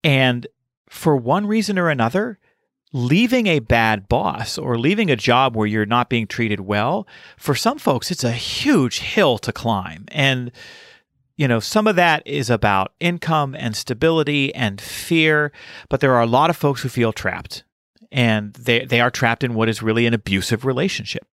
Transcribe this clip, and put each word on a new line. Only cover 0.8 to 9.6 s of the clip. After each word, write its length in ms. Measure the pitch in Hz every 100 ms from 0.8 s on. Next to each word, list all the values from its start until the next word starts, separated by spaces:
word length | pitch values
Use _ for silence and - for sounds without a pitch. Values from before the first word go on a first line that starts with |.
| _
for 260 | - 165 143
one 300 | 117 175 208
reason 320 | 220 208 190
or 80 | 170
another, 480 | 139 113 180 233 208 _ _ _ _ _
leaving 560 | 139 123 170 240 254 208
a 120 | 156
bad 500 | 117 117 110 107 98
boss 480 | 123 185 - 110 -
or 200 | - 117
leaving 320 | 135 202 196
a 60 | 120
job 400 | 120 120 131 113
where 120 | 107
you're 180 | 110 104
not 240 | 120 123
being 180 | 117 107
treated 320 | - 113 101
well, 460 | 95 104 117 190 196 - - _
for 180 | - 135
some 220 | 226 285
folks, 320 | - 127 -
it's 120 | - 120
a 60 |
huge 680 | 120 - - 277 240 123 -
hill 380 | - - 165 113
to 160 | -
climb. 520 | -